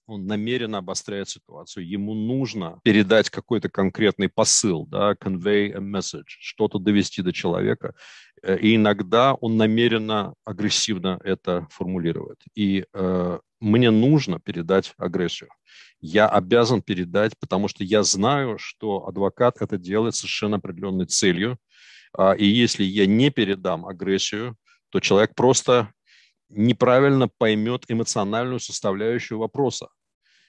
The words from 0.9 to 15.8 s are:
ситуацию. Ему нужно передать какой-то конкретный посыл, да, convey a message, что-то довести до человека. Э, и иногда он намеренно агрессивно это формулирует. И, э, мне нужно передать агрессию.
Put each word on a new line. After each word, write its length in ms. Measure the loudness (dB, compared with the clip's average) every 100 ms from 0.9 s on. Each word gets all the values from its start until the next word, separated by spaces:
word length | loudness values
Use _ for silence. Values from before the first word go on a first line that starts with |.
| -10 -8 -8 -8
ситуацию. 580 | -12 _ -20 -16 -12 -8
Ему 260 | -6 -4
нужно 640 | -4 -2 -2 -4 -6 -8 0
передать 460 | 4 4 6 4 4
какой-то 400 | -4 -4 -2 -2
конкретный 580 | -2 -2 2 0 2 -2
посыл, 580 | 0 2 2 2 -2 -4
да, 280 | -2 0
convey 580 | -2 -4 -4 0 0 0
a 60 | -4
message, 460 | -8 -6 -8 -12 -16
что-то 520 | -18 -18 -4 -2 0
довести 440 | 2 2 0 -2
до 100 | -4
человека. 640 | -4 -4 -2 -2 -2 -6 -14 -20 -20 -20 _
Э, 160 | -4 0
и 180 | 4 4
иногда 560 | 4 2 2 4 4
он 240 | 2 -2 2
намеренно 760 | 2 2 2 0 -2 -4 -4 -10
агрессивно 720 | -14 -4 -2 -2 -2 -2 -4 -4
это 420 | -4 -4 -2 -4 -6
формулирует. 640 | -8 -6 -2 -2 -4 -8 -16 -16
И, 300 | -2 0 0 -4
э, 460 | -4 -2 0 -2 -6 -12 _
мне 300 | 2 4 6
нужно 480 | 6 6 4 0 -6
передать 540 | -8 -8 0 0 0 -8
агрессию. 500 | -6 -4 -4 -6 -16 _ _ -20